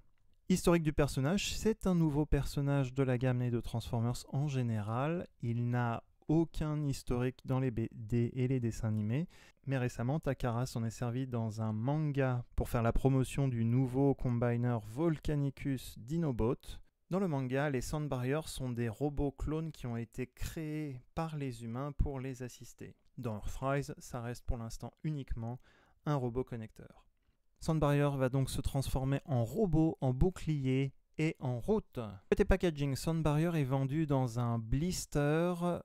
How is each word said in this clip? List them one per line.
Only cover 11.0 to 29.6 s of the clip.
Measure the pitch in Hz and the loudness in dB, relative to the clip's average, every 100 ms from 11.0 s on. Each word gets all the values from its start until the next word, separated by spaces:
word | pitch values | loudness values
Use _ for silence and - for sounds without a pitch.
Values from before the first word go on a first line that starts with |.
| 120 123 131 | -4 -2 -2
dans | 120 110 107 | -2 -2 -2
un | 110 | -2
manga | 107 120 151 151 139 131 123 - - | 0 0 0 0 2 2 0 -2 -4
pour | 120 | 0
faire | 123 | 2
la | 113 | 4
promotion | - 135 131 127 - 135 | 4 4 4 2 0 0
du | 120 | 2
nouveau | 113 123 131 127 139 | 4 4 2 4 4
combiner | 131 127 120 120 120 123 117 107 | 4 0 2 2 2 2 0 -4
Volcanicus | 117 170 151 - 147 139 - 143 131 - - | -2 0 0 0 0 -2 -2 -4 -4 -6 -14
Dinobot. | 113 165 160 113 110 151 - - - _ _ | -6 -2 0 2 0 0 -6 -16 -16 _ _
Dans | 180 | -2
le | 196 | 0
manga, | 139 131 131 151 | 0 0 0 0
les | 131 | 0
Sound | - 156 147 | -2 -4 -2
Barriers | 131 127 151 156 | -2 0 0 -2
sont | - 127 | -6 -4
des | 117 117 | -2 -2
robots | 107 147 143 143 | 0 -2 0 -2
clones | - 147 156 160 | -2 -4 -2 -4
qui | - 123 | -8 -6
ont | 117 | -6
été | 117 - 127 | -6 -6 -8
créés | - - 170 156 151 151 127 - - | -6 -6 -6 -6 -6 -6 -8 -10 -6
par | 160 151 | -6 -4
les | 139 117 | -6 -6
humains | 117 120 147 | -6 -6 -6
pour | 139 143 135 | 0 0 0
les | 131 123 | -6 -8
assister. | 123 - 120 - 104 - _ - | -10 -12 -18 -16 -18 -18 _ -8
Dans | 117 104 | -6 -4
Earthrise, | - - 135 139 139 - | -6 -4 0 0 -2 -10
ça | - 127 | -10 -8
reste | 117 120 - | -8 -8 -4
pour | 127 | -4
l'instant | 113 - 117 - 156 | -4 -8 -12 -8 -6
uniquement | 147 127 117 113 123 - - _ _ 156 | -6 -4 -4 -4 -8 -12 -20 _ _ -2
un | 143 | 0
robot | 123 120 | 0 -2
connecteur. | 127 117 110 - 117 - _ _ _ _ _ _ | -4 -8 -12 -16 -20 -20 _ _ _ _ _ _
Sound | - 156 | -2 2
Barrier | 147 143 143 139 | 4 4 2 2
va | 131 | 2
donc | 135 127 | 2 0
se | 147 | -2
transformer | - 139 - 139 135 139 | -2 0 0 0 0 -2
en | - 123 113 | 0 0 0
robot, | 170 | 2